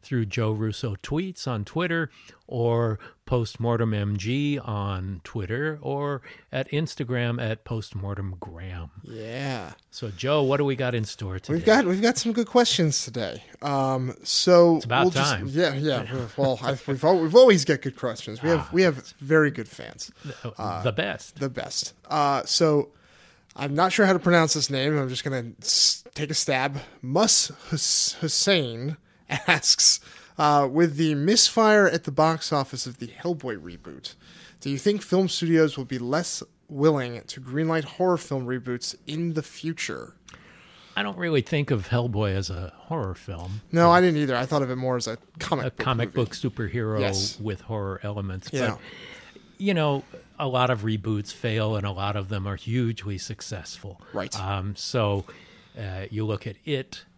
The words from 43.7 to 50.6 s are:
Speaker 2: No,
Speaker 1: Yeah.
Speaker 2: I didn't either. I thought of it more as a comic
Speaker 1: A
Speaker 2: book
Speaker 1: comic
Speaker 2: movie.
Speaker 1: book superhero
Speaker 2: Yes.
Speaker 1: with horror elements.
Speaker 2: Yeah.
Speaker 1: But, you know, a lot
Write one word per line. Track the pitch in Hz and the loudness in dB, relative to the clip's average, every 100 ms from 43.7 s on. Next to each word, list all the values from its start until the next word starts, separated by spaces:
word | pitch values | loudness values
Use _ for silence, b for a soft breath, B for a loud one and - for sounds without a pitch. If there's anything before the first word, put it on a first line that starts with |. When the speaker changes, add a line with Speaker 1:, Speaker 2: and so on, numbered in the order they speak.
Speaker 2:
No, | 165 170 | 4 6
Speaker 1:
Yeah. | |
Speaker 2:
I | 175 | 8
didn't | 180 151 | 6 4
either. | 147 120 | 0 -2
I | 131 | 0
thought | 151 | 0
of | 131 | 0
it | 127 | -2
more | 127 123 | -2 -2
as | 113 | -4
a | 110 _ - | -10 _ -12
comic | - 151 127 | -4 -4 -4
Speaker 1:
A | |
Speaker 2:
book | - | -4
Speaker 1:
comic | - 120 120 - | -2 0 0 -2
Speaker 2:
movie. | 113 | -2
Speaker 1:
book | - | -2
superhero | 127 - 107 117 110 107 | -6 -4 -6 -4 -2 0
Speaker 2:
Yes. | 113 98 98 - | 0 -2 -4 -6
Speaker 1:
with | 107 98 | -8 -8
horror | - 110 98 92 | -8 -6 -6 -6
elements. | 101 104 98 92 - | -8 -6 -6 -8 -6
Speaker 2:
Yeah. | 139 123 | -4 -2
Speaker 1:
But, | 101 B B B B B B - _ | -4 B B B B B B -20 _
you | 196 | 0
know, | 180 151 139 - - - - | 2 2 0 -4 -20 -20 -8
a | 143 | -2
lot | 127 | 0